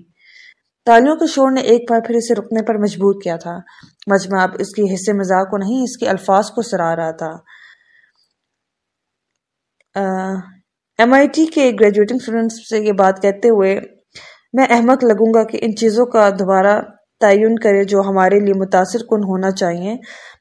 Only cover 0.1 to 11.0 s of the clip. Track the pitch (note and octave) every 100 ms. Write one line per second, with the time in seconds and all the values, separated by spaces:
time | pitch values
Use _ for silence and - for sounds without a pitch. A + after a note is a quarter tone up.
0.1 | _ _ _ - _ _ _ - A#3 C4+
1.1 | D#4 D#4+ C#4 C4+ C4 - A#3+ A#3+ A#3 A3+
2.1 | A#3 A#3 G#3+ - A3 G#3+ G#3+ G#3 E3 G3
3.1 | G3 F#3 E3 E3+ F3 - - - _ -
4.1 | G3 F#3 F#3+ F#3 - G3+ - G3 F#3 F#3+
5.1 | G3+ F#3 F#3+ F#3+ G3+ G3 C4 B3 - G#3+
6.1 | F#3+ - G3 G#3+ - A3 F#3 E3 E3 D#3+
7.1 | D#3+ D#3+ E3+ - - - _ _ _ _
8.1 | _ _ _ _ _ _ _ _ _ _
9.1 | _ _ _ _ _ _ _ _ G3 G3
10.1 | F#3+ F#3+ F#3+ F3+ - _ _ _ -